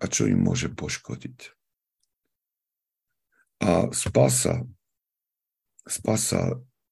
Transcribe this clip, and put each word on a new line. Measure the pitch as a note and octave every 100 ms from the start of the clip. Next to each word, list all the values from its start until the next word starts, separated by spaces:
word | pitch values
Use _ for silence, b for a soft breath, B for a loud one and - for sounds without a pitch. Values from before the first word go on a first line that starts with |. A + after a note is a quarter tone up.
a | -
čo | -
im | - F#2
môže | F2+ F2 -
poškodiť. | - - - - - B2+ - - _ _ _ _ _ _ _ _ _ _ _ _ _ _ _ _ _ _ _ _ -
A | G#2 F2 G2
spása, | - - B2 C3 B2+ - - B2 - _ _ _ _ _ _ _ _ _ _
spása | - - - A2 - G1+ G1+ - - _ _